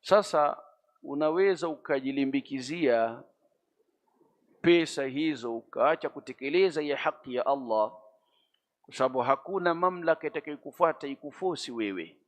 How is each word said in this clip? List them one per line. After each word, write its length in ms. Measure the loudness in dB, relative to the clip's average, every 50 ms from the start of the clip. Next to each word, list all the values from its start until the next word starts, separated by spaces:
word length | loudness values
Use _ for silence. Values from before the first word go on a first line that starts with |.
Sasa 600 | _ 4 4 4 4 2 2 2 2 2 0 -4 -14 -20 _ _ _ _ _ _
unaweza 680 | -12 -8 -4 -2 0 0 2 2 2 2 2 0 -2 -6
ukajilimbikizia 1500 | -6 -8 _ -2 -2 -2 -2 -2 0 0 0 2 0 -2 -2 -4 -10 -8 -8 -8 -4 0 2 2 4 4 2 0 -2 -8 -16 _ _ _ _ _ _ _ _ _ _ _ _ _ _ _ _ _ _ _ _ _ _ _ _ _ _ _
pesa 440 | 4 6 6 6 4 2 -2 -6 -6
hizo, 520 | -4 -4 -2 -2 -2 -2 -4 -6 -6 -6
ukaacha 520 | -6 -8 _ 0 2 4 4 2 2 -4 -8
kutekeleza 760 | -8 -8 -14 -14 -12 _ -6 -2 2 2 2 4 2 -2
ya 140 | -2 -2 -4
haki 380 | -2 -2 -4 -4 -4 -10 -6 -4
ya 120 | -2 0
Allah, 460 | 0 0 0 0 -2 0 2 0 0 -2 -12 -20 -20 _ _ _ _ _ _ _ _ _ _ _ _ _ _
kwa 120 | _ -18 -2
sababu 240 | 0 0 0 0 0
hakuna 560 | 2 2 0 0 0 -8 -6 -2 0 0 0
mamlaka 520 | 2 0 0 0 0 0 0 0 0 -2
itakayokufuata 800 | -8 -8 -8 -8 -8 -12 -12 _ -18 -2 0 2 2 2 -2 -8
ikufosi 680 | -10 -10 -10 -12 -18 -14 -6 -4 -4 -4 -4 -8 -10
wewe. 440 | -6 -4 -4 -4 -4 -6 -8 -12 -14 _ _